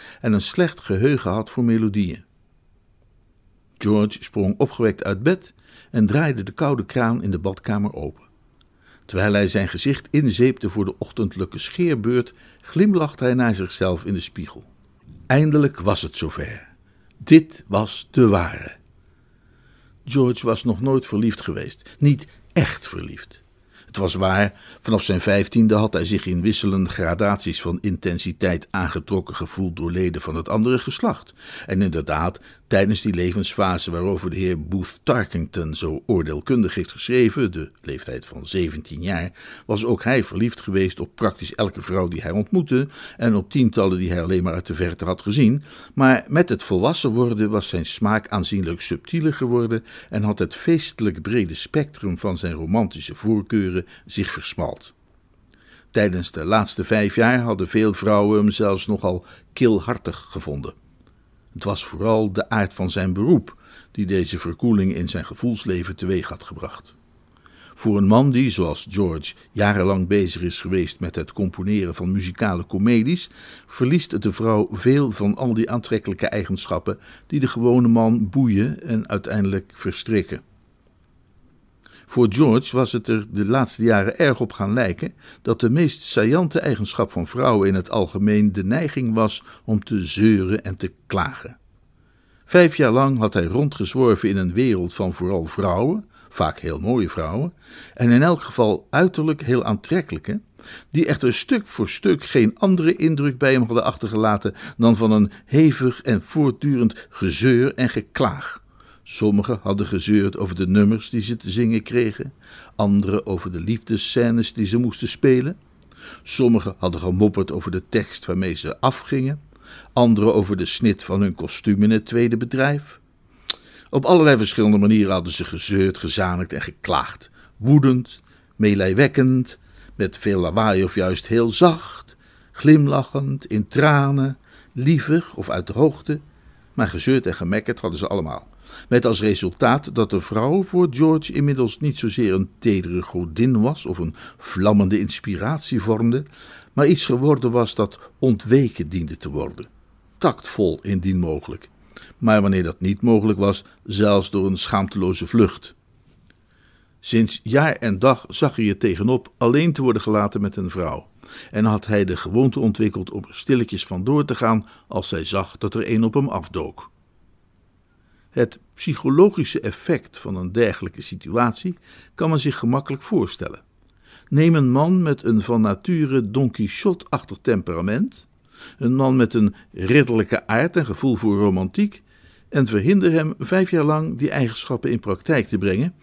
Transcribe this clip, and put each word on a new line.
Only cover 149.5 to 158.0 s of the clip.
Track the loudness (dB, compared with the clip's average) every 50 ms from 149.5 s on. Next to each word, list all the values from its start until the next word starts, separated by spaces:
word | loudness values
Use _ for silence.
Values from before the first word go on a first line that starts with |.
| -8 -14 -18 -18 _ _ _ _ _ _ _ _ _ _
Tactvol | 0 0 0 -2 -6 -10 -2 0 0 0 0 -2
indien | -4 -4 -4 -2 0 0 0 0
mogelijk. | -2 -2 -4 -6 -8 -10 -14 -16 -16 -20 _ _ _ -20 -20 -20 -20 -20 -12 _
Maar | 2 4 4 4
wanneer | 4 4 2 2 0
dat | -2 -4 -4
niet | -2 -2 -2 0
mogelijk | 4 4 4 4 4 2 2 2
was, | 2 0 0 -2 -6 -14 _ _ _
zelfs | -6 -2 2 2 4 4 4 2 0
door | -2 -2 0
een | 0 0 -2
schaamteloze | -2 -2 0 0 0 -2 -2 -2 -2 -2 -2 -4 -4 0
vlucht. | 4 4 4 4 2 -4 -14 -20 -20 _ _ _ _ _ _ _ _ _ _ _ _ _ _ _ _ _ _ _ _ _ _ _ _ _
Sinds | -8 -2 0 2 2 2 -2 -6 -6
jaar | 0 2 2 2 2 0
en | -2 -2 -4 -2
dag | 2